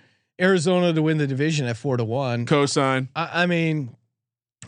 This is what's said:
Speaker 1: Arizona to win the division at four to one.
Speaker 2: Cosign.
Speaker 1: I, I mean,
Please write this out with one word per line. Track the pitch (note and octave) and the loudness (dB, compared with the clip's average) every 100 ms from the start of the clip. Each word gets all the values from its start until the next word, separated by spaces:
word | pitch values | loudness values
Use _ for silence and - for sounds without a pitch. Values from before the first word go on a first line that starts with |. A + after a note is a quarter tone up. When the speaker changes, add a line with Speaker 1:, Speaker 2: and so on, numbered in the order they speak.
| _ _ _ - | _ _ _ -2
Speaker 1:
Arizona | F#3 F#3 D#3+ F3+ F3 | 2 2 2 2 2
to | D#3 | 2
win | D#3 D#3 | 0 0
the | C#3+ | 0
division | C3 D#3 D3+ B2 | 0 0 0 -2
at | A2+ | -4
four | C#3+ B2 | -2 -2
to | A2 | -2
one. | B2 C3 A#2+ A#2 | -2 -4 -2 0
Speaker 2:
Cosign. | D3 C#3 D3+ C3+ C3 C3 D#3 | 2 2 2 2 0 -2 -6
Speaker 1:
I, | E3 E3 | -4 0
I | F3+ | 0
mean, | E3+ E3 D3+ B2 - _ _ _ _ _ - | 2 0 -2 -6 -12 _ _ _ _ _ -20